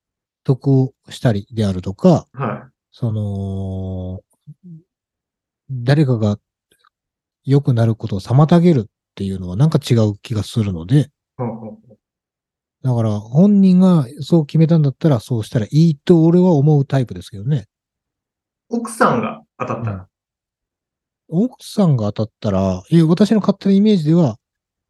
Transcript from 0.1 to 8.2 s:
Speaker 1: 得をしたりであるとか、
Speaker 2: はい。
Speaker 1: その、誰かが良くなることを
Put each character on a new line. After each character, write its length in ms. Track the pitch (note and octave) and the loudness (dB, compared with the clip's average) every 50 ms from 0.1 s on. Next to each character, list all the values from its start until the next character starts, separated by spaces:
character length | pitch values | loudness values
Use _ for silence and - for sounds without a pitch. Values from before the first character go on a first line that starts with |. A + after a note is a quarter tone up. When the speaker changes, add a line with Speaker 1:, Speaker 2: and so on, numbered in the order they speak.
| _ _ _ _ _ _ _ | _ _ _ _ _ _ _
Speaker 1:
得 240 | - C3+ - - C#3 | -4 -4 -2 0 0
を 260 | C3+ C3 C3 C3 - _ _ - | 2 2 2 0 -4 _ _ -20
し 120 | - - | -10 -4
た 120 | - C3 G#2+ | -2 -2 -2
り 140 | G2 G2 - A#2 | -2 -6 -8 -4
で 140 | A2 G#2+ | -4 -2
あ 60 | G2 F#2 | -2 -2
る 100 | F#2 F2+ | -4 -6
と 120 | F#2+ G2 | -10 -6
か、 320 | - - F#3 F3 D#3 - _ _ | 0 2 4 4 4 0 _ _
Speaker 2:
は 360 | C3+ C3+ A2 G#2 G#2 - - | -10 -8 -8 -8 -10 -12 -20
い。 20 | _ _ _ _ | _ _ _ _
Speaker 1:
そ 220 | _ - - A#2 G#2+ | _ -8 -6 -4 -4
の、 1080 | G#2+ G#2 G2+ G2+ G2 G2 G2 G2 F#2+ G2 F#2+ F#2+ F#2+ F#2+ F#2 F#2 F#2 F#2 F2+ F#2 F#2 - _ _ _ _ D3 D3+ _ - F3+ E3 D#3 E3+ _ _ _ _ _ _ _ _ _ _ _ _ _ _ _ _ - | -4 -4 -6 -6 -6 -6 -6 -6 -6 -6 -8 -8 -8 -8 -8 -8 -8 -10 -10 -12 -12 -16 _ _ _ _ -20 -20 _ -20 -20 -20 -20 _ _ _ _ _ _ _ _ _ _ _ _ _ _ _ _ _ -12
誰 340 | C3+ B2 A#2+ B2 C#3+ D3+ D3+ | -10 -8 -4 -2 0 0 0
か 140 | C3 B2 A2 | 0 0 0
が 200 | G#2+ G#2 G#2 - _ _ _ _ _ _ _ _ _ _ _ _ _ _ _ _ _ _ _ _ - | 0 -2 -2 -4 _ _ _ _ _ _ _ _ _ _ _ _ _ _ _ _ _ _ _ _ -4
良 160 | C3 C#3 C#3+ | 0 0 0
く 140 | C#3 C#3+ B2+ | 2 0 0
な 120 | A2+ A#2 | 0 0
る 80 | A2+ A2 | 0 -2
こ 140 | - - A2 | -2 -6 -8
と 80 | G#2 | -8
を 40 | F#2+ | -8